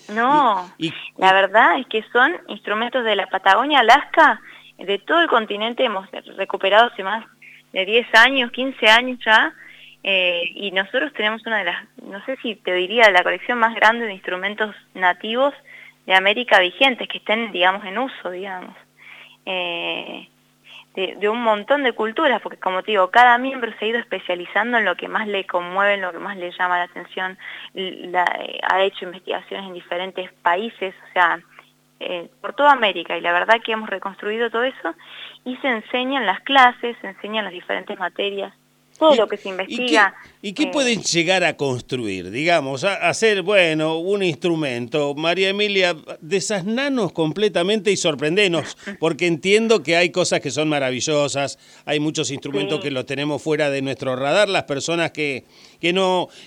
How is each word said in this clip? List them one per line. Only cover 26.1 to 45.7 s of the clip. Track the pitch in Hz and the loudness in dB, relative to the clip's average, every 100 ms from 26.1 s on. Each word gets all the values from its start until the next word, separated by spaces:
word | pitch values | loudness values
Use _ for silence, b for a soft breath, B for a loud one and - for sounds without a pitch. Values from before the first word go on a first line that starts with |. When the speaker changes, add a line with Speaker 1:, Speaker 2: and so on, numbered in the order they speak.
Speaker 1:
que | 165 | -8
más | 175 196 | -10 -10
le | 175 | -10
llama | 180 180 175 | -4 -2 -2
la | |
atención, | 175 185 175 - 185 190 B B B | -4 -10 -12 -8 -8 -10 B B B
la, | - 190 - 180 180 175 - | -10 -10 -10 -6 -2 0 -2
eh, | - - | -6 -6
ha | - 185 | -2 0
hecho | 196 - 185 | 0 -2 -10
investigaciones | 180 - 180 185 196 196 | -12 -8 -8 -8 -12 -12
en | |
diferentes | 180 - 175 190 185 185 - | -16 -10 -8 -8 -10 -12 -6
países, | 175 175 226 - 190 - - | -2 -2 -2 -8 -10 -10 -6
o | |
sea, | 185 170 165 - b b _ _ - | 0 2 0 -8 b b _ _ -14
eh, | - 180 - _ | -8 -8 -10 _
por | 196 | -8
toda | - 285 | 2 4
América, | 262 214 175 170 175 | 4 2 -2 -4 -4
y | |
la | 175 | 0
verdad | 175 185 233 | 0 4 2
que | 233 | 2
hemos | 220 214 | -6 -4
reconstruido | 190 202 190 208 220 233 | -8 -8 -8 -6 -4 -2
todo | 226 | -2
eso, | 254 - 330 330 B B B B | -2 -4 -6 -8 B B B B
y | - 254 | -10 -6
se | 277 | -2
enseñan | 226 - 247 254 277 208 | -2 -4 -4 -2 -2 -2
las | - | -2
clases, | - 269 247 240 240 233 | 2 6 6 4 -6 -8
se | 196 | -12
enseñan | 190 202 220 | -12 -8 -6
las | 202 | -6
diferentes | 175 - 196 185 196 | -8 -6 -6 -6 -8
materias, | 175 - 202 196 196 - _ _ _ - | -8 -4 -6 -6 -10 -14 _ _ _ 2
todo | 311 | 6
Speaker 2:
¿Y, | 262 | 6
Speaker 1:
lo | 208 | 4
que | 208 | -2
se | 196 | -8
Speaker 2:
y | 185 | -8
qué, | |
Speaker 1:
investiga, | 190 240 247 226 190 - B B | -6 -4 0 4 2 0 B B
Speaker 2:
y | 202 | -8
qué | 185 | -2
Speaker 1:
eh, | 294 | -2
Speaker 2:
pueden | 285 254 220 | 0 0 0
llegar | - 165 165 190 | 0 0 2 2
a | 170 139 | 2 0
construir? | 139 127 - 131 110 95 87 | -2 -4 -4 -4 -4 -6 -6
Digamos, | 113 160 170 135 135 | -4 2 2 0 -4
a, | 180 | -2
a | 185 165 | 0 0
hacer, | 143 220 202 | 2 2 2
bueno, | 175 202 170 156 156 160 | 0 2 2 2 0 -2
un | 180 202 | -2 0
instrumento. | 185 139 180 165 147 120 120 151 143 143 | 0 -2 -2 0 -2 -4 -4 -2 -2 -2
María | 165 175 190 | 0 2 0
Emilia, | 202 208 | 0 0